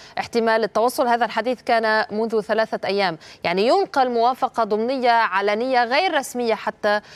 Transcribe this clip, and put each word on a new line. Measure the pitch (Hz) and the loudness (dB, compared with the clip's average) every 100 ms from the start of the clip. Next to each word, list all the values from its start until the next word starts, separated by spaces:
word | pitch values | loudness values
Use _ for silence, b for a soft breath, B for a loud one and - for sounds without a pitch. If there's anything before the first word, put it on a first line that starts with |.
| B - | B -10
احتمال | - 233 226 226 | -4 0 2 2
التوصل. | 208 208 240 311 240 | 0 0 0 0 0
هذا | 233 | 2
الحديث | 220 226 226 247 | 0 -2 -2 -4
كان | - 233 220 220 - | 0 0 2 0 0
منذ | 208 226 220 | -4 -2 -2
ثلاثة | - 220 220 214 190 | 0 0 0 -2 -2
أيام، | 202 185 156 B B | 0 0 -2 B B
يعني | - 180 233 | -2 0 2
ينقل | 381 370 277 254 | 2 0 0 0
موافقة | 233 240 262 247 - | 2 0 0 -4 -2
ضمنية | 214 214 240 269 240 | -2 0 -2 0 2
علنية | 233 208 190 202 214 262 247 | 2 2 0 0 0 0 0
غير | 233 285 370 | 2 0 0
رسمية | 302 240 247 233 | -2 -4 -4 -2
حتى، | 214 214 - 208 208 B | -2 -4 -4 0 -2 B